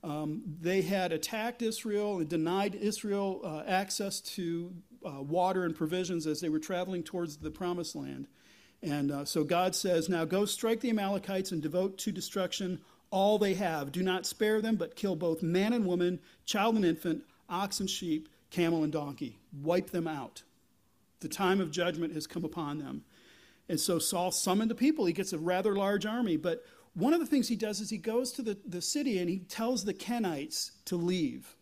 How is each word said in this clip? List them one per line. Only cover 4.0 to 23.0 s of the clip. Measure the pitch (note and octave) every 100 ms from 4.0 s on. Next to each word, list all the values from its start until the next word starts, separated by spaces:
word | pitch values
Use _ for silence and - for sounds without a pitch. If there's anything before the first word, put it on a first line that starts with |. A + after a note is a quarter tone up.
| G3 - - -
to, | E3+ E3+ F3 F3 - - -
uh, | C#3
water | C#3+ E3 F3+ F#3
and | F3
provisions | D#3+ D#3 F3+ F3+ E3+ D#3
as | D3
they | E3+
were | D#3
traveling | D#3 F#3 F3+ F3+
towards | D#3+ F#3 E3+ D3
the | D3+
promised | D3+ F3 F3 E3 D3+
land. | C3+ C3+ C#3 _ - - - _
And, | F3 C#3+ C#3+
uh, | C#3+
so | C#3+ E3+ D3+
God | F3 F#3 F#3
says, | G3 E3+ E3
"Now | F3 E3
go | F#3
strike | G3+ - A3+ A3+
the | B3
Amalekites | A3 G3 G3 G3 F#3+ F#3+
and | E3+
devote | D3+ E3+ F#3+ F#3+
to | -
destruction | F#3+ - G3 F3+ - F#3 F3 - - _
all | F#3+ G3 G#3+
they | G#3 F#3+
have. | F#3+ D#3+ C#3+
Do | F3
not | F#3+ F#3 F#3
spare | - G#3+ G#3+
them, | A3 A3
but | E3+ -
kill | G3 E3+
both | E3+ D#3+
man | E3 F3 G#3
and | A#3+ F#3+
woman, | F3 F3 F3+ - - -
child | G#3+ G#3+ A3+
and | F3+
infant, | D#3 F3+ D#3+ - _ -
ox | F3+ G3 -
and | F#3+
sheep, | - F3+ D#3 D#3 _ _
camel | - E3 E3
and | D#3
donkey. | D3+ C#3+ C3+ C3 G#2+ _
Wipe | D3 D3 F3+ F#3
them | F3+ E3
out. | D3+ B2 - - _ _ _ _ _ _ _
The | -
time | - F#3+ G3
of | F3
judgment | D#3 F3 E3 E3
has | D#3 D3
come | F3 D#3
upon | E3 D3+ C#3+
them." | C#3 C3+